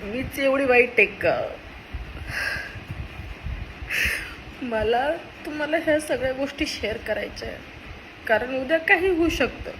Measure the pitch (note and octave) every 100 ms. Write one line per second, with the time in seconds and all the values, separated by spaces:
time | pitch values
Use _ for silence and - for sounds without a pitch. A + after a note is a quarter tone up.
0 | G3 A3+ C4+ - C4+ C4+ C#4 B3 B3 -
1 | G3+ - E3 A#2 A2+ - - - - -
2 | - - - - - - - - - -
3 | - - - - - - - - - -
4 | - - - - - - B3+ A3 G#3+ A#3
5 | C#4 E4+ - - - D4+ D4 E4 D#4+ D4+
6 | D4+ C4+ C4 C4 C4+ - D4+ - G#3 A3+
7 | - G#3 - - A2+ - - - - -
8 | - - - G#3+ B3 C4 C4 D#4+ D#4+ G4
9 | F#4 E4+ E4+ - B3 - - -